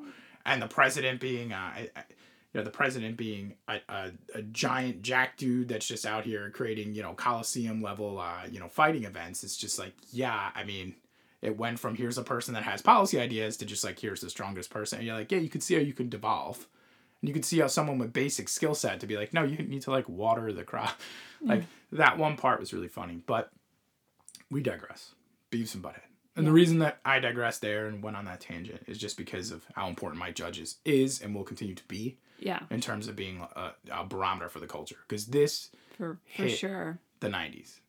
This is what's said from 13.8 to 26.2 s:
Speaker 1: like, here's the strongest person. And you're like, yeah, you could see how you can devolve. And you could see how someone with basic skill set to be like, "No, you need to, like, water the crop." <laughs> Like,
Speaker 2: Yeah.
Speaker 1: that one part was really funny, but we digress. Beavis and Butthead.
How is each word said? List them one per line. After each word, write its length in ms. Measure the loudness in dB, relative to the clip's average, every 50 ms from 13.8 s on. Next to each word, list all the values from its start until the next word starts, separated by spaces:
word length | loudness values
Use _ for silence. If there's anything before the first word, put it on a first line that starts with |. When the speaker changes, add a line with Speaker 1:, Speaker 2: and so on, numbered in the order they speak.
| -4
Speaker 1:
like, 160 | -4 -4 -4
here's 220 | -6 -6 -6 -6
the 100 | -6 -8
strongest 400 | -8 -6 -6 -6 -6 -8 -8 -8
person. 280 | -6 -6 -4 -4 -4 -4
And 60 | -4 -4
you're 80 | -4
like, 160 | -4 -2 0 2
yeah, 60 | 2
you 100 | 2 0
could 160 | -2 -4 0
see 100 | 2 4
how 60 | 4
you 140 | 4 4 2
can 140 | -2 -4 -4
devolve. 600 | -4 -2 0 0 0 0 0 -4 -8 -10 -12 -18 _ _ _ _ _ _ _ _ _ _ -2
And 60 | -2
you 60 | 0
could 100 | 0 0
see 120 | 2 4 6
how 80 | 6
someone 320 | 6 4 2 2 2 2 0
with 140 | 0 0 0
basic 360 | 2 2 2 0 -2 -2 -4
skill 260 | -2 0 2 2 2
set 260 | 2 2 0 0 -2
to 60 | -2
be 100 | -4 -2
like, 160 | -2 -2 0 2
"No, 100 | 2 2
you 140 | 2 2
need 240 | -2 -4 -4 -6 -6 -2
to, 80 | 0
like, 160 | 0 0 0 0
water 440 | -4 0 2 4 4 4 2 -2 -4
the 120 | -4 -6
crop." 360 | -6 -4 -2 -2 -2 -4 -4 -8 -14 -14 -14
<laughs> 200 | -16 -18 -12 -4 0
Like, 180 | 2 4 4
Speaker 2:
Yeah. 60 | 2 0 -8 -18 -16 _ 4 8 8
Speaker 1:
that 140 | 8 8 8
one 180 | 4 2 2
part 240 | 4 4 4 4 4
was 120 | 2 -4 -6
really 140 | -6 -6 -6
funny, 340 | -8 -8 -8 -8 -8 -8 -2
but 240 | 0 0 0 0 -2 -8 _ _ _ _ _ _ _ _ _ _ _ _ _ _ -20 -20 -20 -12 -8
we 100 | -6 -2 -2
digress. 520 | -2 -2 -4 -6 -14 -16 -16 -18 -20 -20 _ _ _ _ _ _ _
Beavis 240 | -4 -2 -2 -4 -6
and 80 | -8 -10
Butthead. 180 | -10 -12 -14 -18 -20 _ _